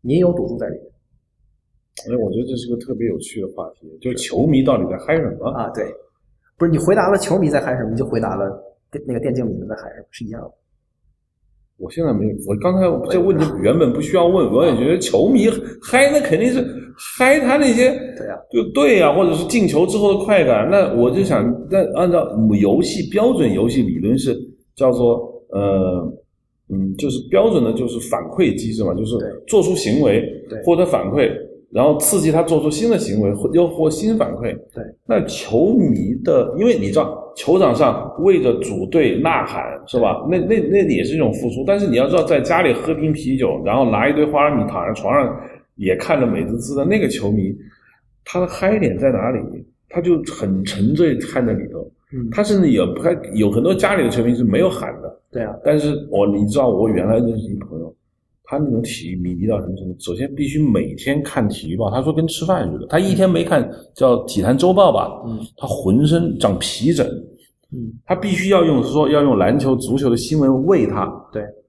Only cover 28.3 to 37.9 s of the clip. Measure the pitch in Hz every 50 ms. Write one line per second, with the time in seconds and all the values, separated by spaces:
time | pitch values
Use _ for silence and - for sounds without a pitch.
28.3 | - - 180 - - - - 113 110 113 104 87 87 92 110 107 120 110 - -
29.3 | - - - - 220 208 175 185 185 - - 208 220 294 147 113 101 117 - -
30.3 | - - - - - 110 - 170 170 165 180 175 - 101 - 98 104 147 131 -
31.3 | - - - - - - _ _ - 107 127 151 190 196 - - 208 190 156 160
32.3 | 151 165 160 160 165 151 147 151 147 - 220 233 226 - - - 98 107 104 98
33.3 | 101 - - 135 151 170 175 165 - - 160 151 - - 208 220 226 220 - -
34.3 | 120 113 120 110 - - - _ _ 120 107 - - _ _ - 226 202 - -
35.3 | - - - - 113 120 165 202 233 254 185 143 113 95 - 98 123 - - -
36.3 | 151 131 113 - - 175 214 247 240 233 175 147 143 156 143 - - - - -
37.3 | - - - - 170 185 180 135 120 - 147 123